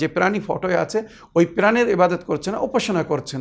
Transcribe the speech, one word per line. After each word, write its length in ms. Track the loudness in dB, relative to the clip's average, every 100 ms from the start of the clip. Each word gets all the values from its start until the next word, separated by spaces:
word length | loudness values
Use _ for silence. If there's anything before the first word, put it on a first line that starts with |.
যে 60 | -2 0
প্রাণী 240 | 0 0 -4
ফটোয় 300 | -4 -2 0
আছে, 160 | 0 -4 -6 -12 -2 2
ওই 100 | 2 2
প্রাণীর 300 | 2 4 2 4
ইবাদত 260 | 2 2 -4
করছে 200 | -4 -4
না, 60 | -4 -2
উপাসনা 340 | -2 0 -2 -2
করছে 240 | -4 -4 -10